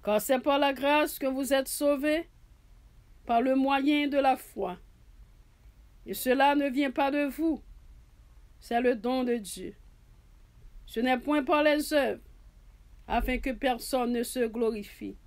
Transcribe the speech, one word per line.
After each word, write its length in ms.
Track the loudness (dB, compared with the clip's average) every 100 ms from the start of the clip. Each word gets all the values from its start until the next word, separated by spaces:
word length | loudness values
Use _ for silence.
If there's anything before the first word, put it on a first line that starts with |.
Car 200 | 0 0
c'est 180 | 2 0
par 180 | 2 2
la 140 | 2
grâce 460 | 0 2 2 0 -2
que 80 | -4
vous 260 | -4 0
êtes 140 | 0 0
sauvés, 640 | -2 0 0 0 -2 -4 -18 -20 -20 -20 -20 -20 -20 -20 -18 0
par 160 | 2
le 140 | 2 2
moyen 520 | 2 2 2 2 2
de 100 | 2
la 200 | 2 0
foi. 420 | -4 -8 -8 -8 -16 -20 -20 -20 -20 -20 -20 _ -20 -20 -20 -20 -12
Et 80 |
cela 420 | -6 0 4 4 4
ne 140 | 2
vient 200 | 0 -2
pas 220 | 0 0
de 140 | 0 -2
vous, 360 | 0 -2 -2 -8 -20 -20 -20 -20 -20 -20 -20 -20 -20
c'est 220 | -4 0
le 140 | 2 0
don 280 | -2 -2
de 120 | 0 -2
Dieu. 400 | -4 -12 -14 -16 -20 -20 -20 -20 -20 -20 -20 -20 -20 -20 -8
Ce 160 | -2
n'est 180 | 0 0
point 240 | 0 0
par 180 | 2 4
les 320 | 4 2 2
œuvres, 300 | 0 0 -4 -12 -20 -20 -20 -20 -20 -20 -20 -4
afin 300 | -2 0 -2
que 140 | -4
personne 600 | -2 -2 -2 -2 -2 0
ne 100 | -2
se 240 | -4 -2 -2
glorifie. 680 | 0 -2 -2 -10 -12 -12 -12